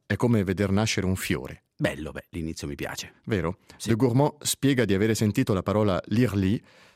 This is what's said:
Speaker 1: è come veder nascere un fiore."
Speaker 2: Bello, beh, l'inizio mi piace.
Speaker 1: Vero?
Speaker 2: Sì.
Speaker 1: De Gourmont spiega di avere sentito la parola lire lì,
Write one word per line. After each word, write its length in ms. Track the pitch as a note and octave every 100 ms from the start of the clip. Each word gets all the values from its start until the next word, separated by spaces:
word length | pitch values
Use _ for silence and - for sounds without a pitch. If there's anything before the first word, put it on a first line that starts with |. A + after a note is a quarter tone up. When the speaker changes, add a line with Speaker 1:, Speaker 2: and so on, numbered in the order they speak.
Speaker 1:
è 120 | - G2+
come 260 | B2 A2+
veder 300 | F#2 F2+ G2+
nascere 340 | G2 A2 - F#2
un 80 |
fiore." 480 | F#2 - D2 B1+ - _ -
Speaker 2:
Bello, 340 | E2 C#2 D2+
beh, 140 | C2+ -
l'inizio 360 | F2 D#2+ D#2 D#2
mi 80 |
piace. 380 | C#2 C2+ - - - -
Speaker 1:
Vero? 320 | G#2+ E2 - - -
Speaker 2:
Sì. 140 | G#2
Speaker 1:
De 40 |
Gourmont 480 | A2 B2+ A#2+ D3 -
spiega 420 | - - C3+ C3
di 100 | G#2+
avere 200 | F#2+ A2
sentito 400 | G#2+ G#2+ G2+ B2+
la 80 | F#2+
parola 400 | F#2+ G2+ G#2+ F2 -
lire 300 | G#2 B2 G2
lì, 240 | F#2+ A#2 - - -